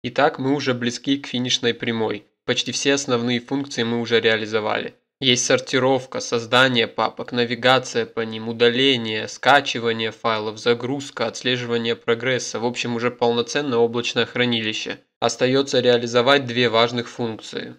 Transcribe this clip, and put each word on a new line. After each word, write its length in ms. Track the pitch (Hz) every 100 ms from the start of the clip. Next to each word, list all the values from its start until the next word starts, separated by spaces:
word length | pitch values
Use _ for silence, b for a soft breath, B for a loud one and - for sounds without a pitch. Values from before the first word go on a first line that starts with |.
Итак, 340 | 123 127 147 -
мы 160 | 135
уже 200 | 143 131
близки 440 | 120 120 117 - 139
к 80 | -
финишной 480 | 123 123 - 120
прямой. 500 | 117 120 113 107 104 _ _
Почти 260 | - 123 -
все 240 | 123 143
основные 460 | 139 139 120 120 120
функции 420 | 120 139 139 -
мы 180 | 113 117
уже 200 | 117 117
реализовали. 760 | 113 110 107 110 107 110 - _ _ _
Есть 260 | 131 123 -
сортировка, 760 | 131 - 135 131 131 127 123
создание 680 | - 120 113 123 131 123 110
папок, 460 | - 110 - 120
навигация 720 | 123 117 120 123 131 127 120 113
по 140 | -
ним, 280 | 113 110 110
удаление, 800 | 113 120 120 135 127 113 107 110
скачивание 840 | - 131 139 139 127 117 113 110
файлов, 460 | 107 117 110 107 107
загрузка, 680 | 120 117 123 143 139 - 117
отслеживание 680 | - 123 123 120 117 117 110
прогресса. 640 | - 117 123 127 - 117
В 40 |
общем, 300 | 120 120 123
уже 160 | 117 120
полноценное 680 | 120 120 117 117 143 147 117
облачное 480 | 117 120 117 127 113
хранилище. 760 | 123 123 117 110 110 - 101 _ _
Остается 600 | 120 - 127 135 139 131
реализовать 680 | 123 120 120 120 120 143 123
две 220 | 117 120
важных 400 | 113 120 123 117
функции. 680 | - 120 107 - - 123